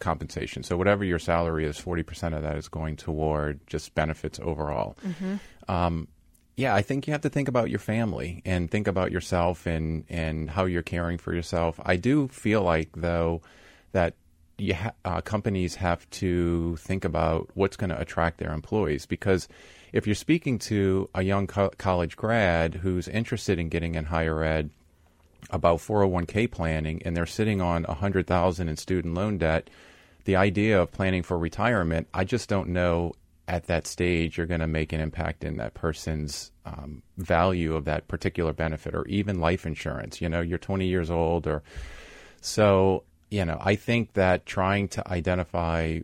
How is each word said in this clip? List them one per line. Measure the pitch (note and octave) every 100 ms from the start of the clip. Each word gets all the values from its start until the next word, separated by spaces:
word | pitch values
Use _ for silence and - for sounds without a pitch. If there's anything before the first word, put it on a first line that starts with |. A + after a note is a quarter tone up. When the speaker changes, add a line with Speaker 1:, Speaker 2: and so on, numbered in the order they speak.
Speaker 1:
compensation. | F#2 - D2+ - B1 -
So | - F2
whatever | F#2+ G2+ G2
your | E2+
salary | - E2+ E2+ D#2+ D#2
is, | D2+
forty | - F2
percent | D#2 D#2+ E2+ D#2
of |
that | D2+ D2+
is | D2+
going | D#2+ D#2 D2+
toward | - D2+ D#2 D2+ D2 D2 -
just | D#2+ - -
benefits | D#2 D#2 D2+ -
overall. | - D2 D2+ D2 - - F#3
Speaker 2:
Mm-hmm. | E3+ F#3 G3 - - -
Speaker 1:
Um, | F3+ E2+ E2 D#2 _ _ _ _ -
yeah, | C3 G2+
I |
think | G#2 C3+ C#3
you |
have | D3
to | D3
think | D3 C#3
about | B2 A2+
your | -
family | - A2 A2+ E2 D2+ F2
and | - F2+ E2+
think | G#2 G#2
about | F2+ F#2
yourself | F2 - F2+ E2+ F2 -
and, | E2 D#2+ D#2+ -
and | E2+ D#2+ D#2 D#2
how | D#2+ F#2
you're | E2+
caring | E2+ F2 E2+ E2+
for | -
yourself. | E2+ E2 F2 E2 - -
I | F#2
do | G2+ D3+ C3+
feel | - G#2+ G#2+
like, | F2+ E2 D#2 D#2+
though, | E2+ E2+ E2 E2 - - - - _
that | F#2+ E2+ - _ _ _ -
you | G2
ha-, | E2+ A2+ - -
uh, | E2+
companies | - G#2+ G#2+ G2 F2+ -
have | F#2 E2+ -
to | - F#2+ F2 E2+ E2+ E2+ E2
think | - F#2+ F#2
about | D#2+ E2 E2 -
what's | - F#2+ -
gonna | G2 D#2+
attract | - - E2 -
their | D#2+
employees, | D#2 - G#2+ F2 C#2+ -
because | F2 G2+ F#2 - - - - -
if | - G#2
you're | G#2
speaking | - E3 D3 A#2
to | - G#2 G2 F#2+ F2+ F#2+
a |
young | F#2+ G2 G2
co-, | - G2 -
college | G2 F2+ E2 -
grad | A2 A#2 G2 E2+ E2
who's | E2 F#2 F2+ E2+
interested | A2 A#2 - - F2+
in | E2+
getting | E2 E2+ D#2+
in |
higher | D#2 E2 E2 D#2
ed | D#2 D#2 D2+ - _ _ _ _ _ _ -
about | F2+ E2+ E2+
four | - G#2+
oh | G2
one | F2+ E2+
K | G2 A#2
planning | - E2 D#2+ D#2 D#2+ -
and | E2+
they're | E2
sitting | - A2 G2+
on | F2 E2+ E2
a |
hundred | D#2+ G2+ F#2+ F2
thousand | F2+ F2+ F2 E2+
in | D2+
student | - F#2 E2+
loan | E2+ G#2+ G2+
debt, | D#2+ D#2+ - - - - - - -
the | F#2
idea | G2 F#2 G#2+ G2+
of | E2+
planning | - F#2+ F#2
for | E2+ F2+
retirement, | E2 - A2 A2+ E2+ E2 D#2+
I | G2 F#2+
just | A#2+ -
don't | G2+ F2+
know | F2 F2 E2+ E2+ - _ _ -
at | F2 -
that | E2+ -
stage | - F2+ F2 E2 -
you're | E2+
gonna | E2+ D#2+
make | D#2+ D#2
an | D#2+
impact | D#2 E2 D#2+ D#2
in | D#2 D2+
that | A1+
person's, | - E2 D#2 - D#2 D2+ - - - -
um, | - D2 C#2+ - -
value | - E2+ F2+ F2+ D#2+ D#2+
of | D2
that | D2+ -
particular | - G2 F2 D#2+
benefit, | D2 D#2+ D#2 D#2
or | E2 -
even | G2 G#2 F#2+
life | E2 F#2 E2+
insurance. | D2+ D#2 C2 - -
You | F2
know, | E2
you're | E2+ F2
twenty | - G2 F#2
years | F#2 E2
old, | E2+ E2 E2+ D#2
or | D2+ - - - - - - - -
so, | - - G#2 G2 F#2+ F#2 - _ _
you | G#2 F2
know, | D#2
I | F#2+
think | G#2 - A#2+ A2
that | - F#2 F2+ -
trying | - F#2+ G2+ G2
to | - -
identify, | F2+ E2 F2+ F2 F2 E2 E2 D#2+ D#2+